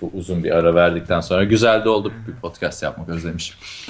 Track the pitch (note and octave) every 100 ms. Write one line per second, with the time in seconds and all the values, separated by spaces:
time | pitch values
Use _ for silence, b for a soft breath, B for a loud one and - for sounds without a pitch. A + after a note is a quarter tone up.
0 | F2 G2 F2 F2 E2 E2 E2+ E2+ F2 E2+
1 | E2+ F2 E2+ F#2 G2 A2 A#2 A2 A2 G#2+
2 | G2+ A2 A2+ - - - - - D2+ -
3 | E2+ E2 E2+ E2 - - B B B